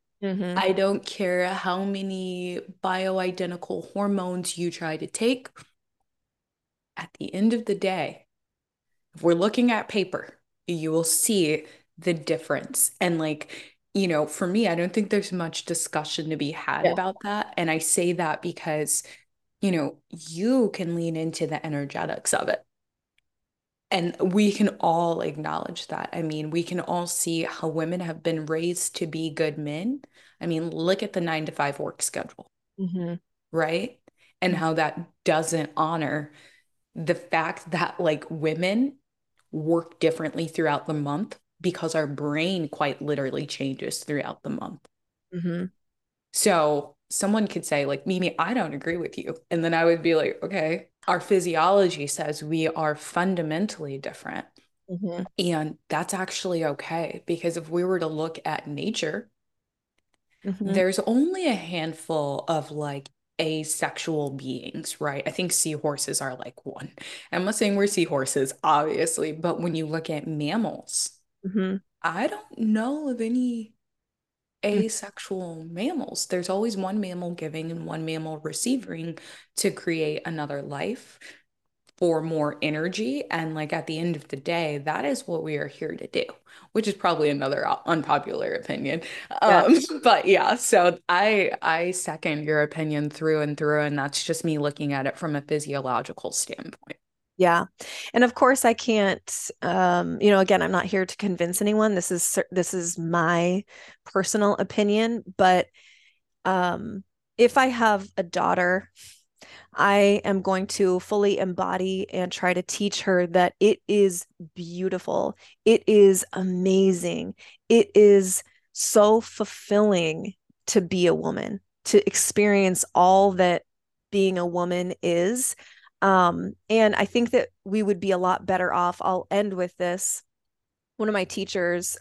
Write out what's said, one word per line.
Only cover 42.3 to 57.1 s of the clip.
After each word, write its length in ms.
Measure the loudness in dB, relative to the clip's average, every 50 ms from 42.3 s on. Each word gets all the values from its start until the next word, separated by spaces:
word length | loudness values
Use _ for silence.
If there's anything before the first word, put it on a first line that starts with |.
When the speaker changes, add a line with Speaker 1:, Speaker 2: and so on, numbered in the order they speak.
| -2 -2 -2 -2 -2 -2 -4 -6
Speaker 2:
quite 340 | -4 -4 -4 -4 -4 -4
literally 440 | -4 -4 -2 -2 -2 -4 -4 -4 -6
changes 580 | -6 -8 -6 -6 -6 -6 -6 -6 -8 -8 -8 -6
throughout 400 | -6 -4 -4 -4 -6 -10 -10 -10
the 60 | -8
month. 320 | -8 -8 -8 -10 -12 -14 _ _ _ _ _ _ _ _ _ _ -10
Speaker 1:
Mm-hmm. 320 | -6 -4 -4 -4 -4 -6 -8 -10 _ _ _ _ _ _ _ _ _ _ _ -4
Speaker 2:
So 640 | 0 2 4 4 4 4 2 2 0 -2 -6 -14 _ _ _
someone 380 | -6 -2 0 0 2 2 0 0
could 160 | -2 -6 -4
say, 220 | -2 -2 0 0
like, 200 | 0 -2 -4 -2
"Mimi, 320 | -2 -2 0 0 -2 -2 -2
I 160 | -2 -2 -2
don't 200 | -2 -2 -4 -6
agree 240 | -6 -6 -4 -4 -4
with 200 | -6 -8 -8 -8
you." 200 | -8 -8 -10 -10 -8 _
And 140 | -4 -2 0
then 100 | 0 2
I 120 | 4 4
would 160 | 4 4 4
be 140 | 2 2 2
like, 240 | 4 2 0 -2 -4 -8
"Okay, 460 | -6 -2 -2 -2 -2 -2 -4 -6 _ _ _ -2 -2
our 140 | -2 -2
physiology 840 | 2 2 2 2 2 2 0 2 4 6 6 6 6 4 2 -2 -6 -6
says 360 | -6 -4 -4 -4 -6 -6 -6
we 240 | -4 -2 0 0 0
are 280 | 0 0 -2 -2 -2
fundamentally 1040 | -2 -8 -4 -2 0 0 2 0 0 -2 -2 -2 -2 -2 -4 -4 -8 -10 -10 -10 -8
different." 480 | -10 -10 -12 -10 -12 -10 -10 -10 -12 -14 _ _ _ _ _ _ _ -10
Speaker 1:
Mm-hmm. 320 | -8 -6 -4 -6 -4 -6 -8 -8 -4 -2
Speaker 2:
And 380 | -2 0 0 -2 -2 -4 -8 -12 _ _
that's 260 | -4 -4 -2 -4 -4
actually 520 | -6 -6 -6 -6 -6 -4 -4 -2 0 0
okay, 580 | -2 -2 -4 -6 -6 -6 -4 -4 -6